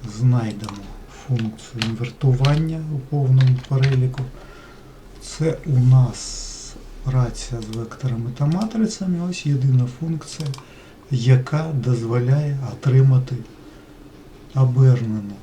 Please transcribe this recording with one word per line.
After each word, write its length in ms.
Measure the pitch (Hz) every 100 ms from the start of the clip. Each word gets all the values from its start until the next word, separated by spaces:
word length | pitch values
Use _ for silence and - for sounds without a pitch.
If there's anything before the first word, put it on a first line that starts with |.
| 110 104
знайдемо 600 | 127 123 110 101 101 101 - - - - -
функцію 560 | 120 110 - - 117 110
інвертування 880 | 113 127 - 139 127 135 151 160 160 156
у 40 | 147
повному 580 | 131 147 131 131 131 127 -
переліку. 540 | 135 135 127 127 131 131 - - - - - - - - -
Це 360 | - - 160 - 170
у 120 | 127
нас 680 | 123 131 127 - - - - - - - - -
праця 520 | 135 127 117 - - 120 107
з 40 | 113
векторами 540 | 113 - 131 113 117 127
та 80 | 147
матрицями. 800 | 175 220 220 214 - 185 170 180
Ось 160 | 175 147
єдина 400 | 139 135 127 123 -
функція, 480 | 165 160 - - 147 131 - - - - -
яка 640 | 127 120 131 127 151 160
дозволяє 840 | 139 127 117 113 120 123 143 147 139 131
отримати 640 | - 139 131 135 127 127 123 - - - - - - - - - - -
обернену 840 | 135 127 123 131 117 110 107 101 98